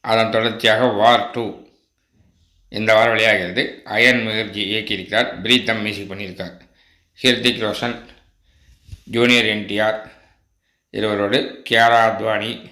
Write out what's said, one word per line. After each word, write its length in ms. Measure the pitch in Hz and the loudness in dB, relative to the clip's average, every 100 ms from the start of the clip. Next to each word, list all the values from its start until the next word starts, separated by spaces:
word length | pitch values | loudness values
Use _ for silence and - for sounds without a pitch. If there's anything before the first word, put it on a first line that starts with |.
அதன் 260 | - 113 107 | 0 0 2
தொடர்ச்சியாக 520 | 110 113 110 113 107 123 101 | 0 -2 0 2 4 2 4
வார் 260 | 113 120 120 | 4 4 0
டூ 120 | 120 107 87 - _ _ _ _ _ _ _ _ _ _ | -6 -8 -10 -20 _ _ _ _ _ _ _ _ _ _
இந்த 180 | 107 110 | -4 2
வாரம் 200 | 110 117 | 4 4
வெளியாகிறது. 480 | 110 110 101 87 90 143 - | 4 2 2 0 -4 -4 -8
அயன் 360 | - 107 120 120 110 | -6 2 2 2 -2
முகர்ஜி 360 | 107 104 104 | -4 -6 -6
இயக்கியிருக்கிறார், 640 | 98 110 107 98 87 107 123 87 | -4 -4 -4 -8 -2 -2 -2 -6
பிரீத்தம் 380 | 104 123 117 110 | 0 0 2 -4
மியூசிக் 260 | 104 98 98 | -4 -8 -12
பண்ணியிருக்கார். 440 | 95 98 87 90 - _ _ _ _ _ _ | -12 -12 -12 -14 -14 _ _ _ _ _ _
ஹிருத்திக் 420 | 127 117 120 110 | 0 2 0 -2
ரோஷன், 320 | 107 104 120 117 - - _ _ _ _ _ _ - - | -4 -4 -8 -8 -18 -20 _ _ _ _ _ _ -20 -20
ஜூனியர் 440 | - 117 120 120 110 | -6 0 4 4 2
என் 120 | 107 95 | -4 -4
டி 100 | 101 107 | -2 -2
ஆர் 120 | 107 - - _ _ _ _ _ _ _ | -2 -12 -20 _ _ _ _ _ _ _
இருவரோடு 440 | 104 107 104 101 104 - - - | -6 -2 -2 0 -2 -4 -12 -2
கியாரா 300 | 113 117 117 113 | 2 4 6 4
அத்வானி 440 | 110 110 107 110 117 - | 0 -4 -4 -6 -10 -16